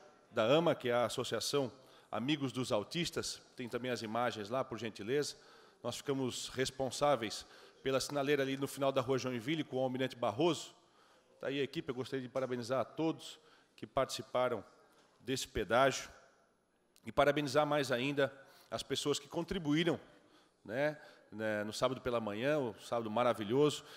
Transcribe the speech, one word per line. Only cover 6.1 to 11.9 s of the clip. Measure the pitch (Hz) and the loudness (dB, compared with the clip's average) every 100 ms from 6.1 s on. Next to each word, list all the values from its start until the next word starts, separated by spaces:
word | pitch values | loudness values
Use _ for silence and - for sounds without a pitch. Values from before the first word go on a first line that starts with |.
| 135 127 - - | -2 -2 -4 -8
responsáveis | 123 131 - 131 - 147 131 110 - - - - - | -2 -2 -2 -6 2 2 4 0 -6 -12 -20 -20 -8
pela | 131 131 | 0 0
sinaleira | - 143 139 143 | 0 -2 2 2
ali | 135 135 | 2 -2
no | 135 | -4
final | - 139 | 0 2
da | 131 | 2
Rua | 120 131 | 2 0
Joinville, | 127 123 113 165 | 0 -4 -2 -4
com | 139 127 | -2 -2
o | |
Almirante | 131 127 131 | -2 0 -4
Barroso. | 123 117 104 170 143 - - _ _ _ _ _ - | -2 -2 2 2 2 -4 -16 _ _ _ _ _ -8
Tá | - | -4
aí | 139 | -2
a | |
equipe, | 131 165 | -2 -4
eu | 160 | -6